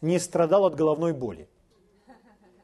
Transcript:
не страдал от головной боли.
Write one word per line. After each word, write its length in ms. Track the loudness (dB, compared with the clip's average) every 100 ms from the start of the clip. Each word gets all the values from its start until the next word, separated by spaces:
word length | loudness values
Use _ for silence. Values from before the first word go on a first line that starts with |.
не 160 | -2 -2
страдал 460 | -2 0 2 4 2
от 80 |
головной 400 | 2 0 0 -2
боли. 340 | -4 -8 -10 -16 _ _ _ _ _ -20 -20 _ _ _ _